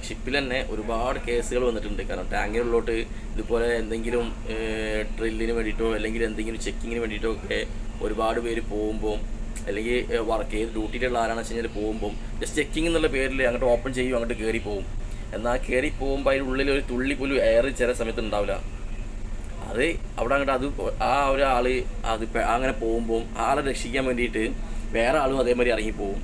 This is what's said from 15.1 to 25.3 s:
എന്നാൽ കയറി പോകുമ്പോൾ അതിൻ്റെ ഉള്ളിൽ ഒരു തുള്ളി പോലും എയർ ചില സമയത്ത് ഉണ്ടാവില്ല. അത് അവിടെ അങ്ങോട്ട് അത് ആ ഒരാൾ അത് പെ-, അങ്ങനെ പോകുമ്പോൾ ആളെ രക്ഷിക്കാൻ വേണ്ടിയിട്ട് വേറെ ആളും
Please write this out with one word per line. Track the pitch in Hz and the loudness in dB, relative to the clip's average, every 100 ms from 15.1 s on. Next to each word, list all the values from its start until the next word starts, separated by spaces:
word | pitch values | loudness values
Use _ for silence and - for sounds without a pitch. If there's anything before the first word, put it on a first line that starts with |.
| - - 104 | -6 -6 -2
എന്നാൽ | 117 123 - | 0 0 2
കയറി | 127 147 - | 2 0 -2
പോകുമ്പോൾ | 135 139 139 | -2 2 2
അതിൻ്റെ | 139 135 | 2 2
ഉള്ളിൽ | 131 139 139 | 0 2 2
ഒരു | 139 | 0
തുള്ളി | 123 131 139 | 0 0 0
പോലും | 135 139 110 | 0 4 6
എയർ | 113 127 127 | 6 4 2
ചില | 120 123 | 2 2
സമയത്ത് | 113 113 110 | 0 0 0
ഉണ്ടാവില്ല. | 104 101 95 - - - - - - - - - - - | 0 0 -2 -4 -6 -6 -6 -6 -6 -6 -6 -6 -6 -4
അത് | 110 151 170 - - | 0 0 0 -6 -4
അവിടെ | 117 139 | 2 2
അങ്ങോട്ട് | 139 139 | 4 2
അത് | 139 - 98 - 117 | 0 -2 -2 0 2
ആ | 131 139 | 4 4
ഒരാൾ | 135 139 123 123 127 127 - 117 | 4 4 4 4 2 0 -4 -2
അത് | 110 113 | -2 0
പെ-, | 120 110 | 0 2
അങ്ങനെ | 117 131 127 | 2 2 0
പോകുമ്പോൾ | 113 113 110 113 110 113 113 | 0 0 2 0 -2 0 2
ആളെ | 139 139 | 2 2
രക്ഷിക്കാൻ | 127 123 131 131 | -2 -2 0 0
വേണ്ടിയിട്ട് | 123 120 110 113 135 - - - 117 | 2 0 0 0 -2 -4 -4 -2 2
വേറെ | 117 151 | 4 4
ആളും | 135 | 2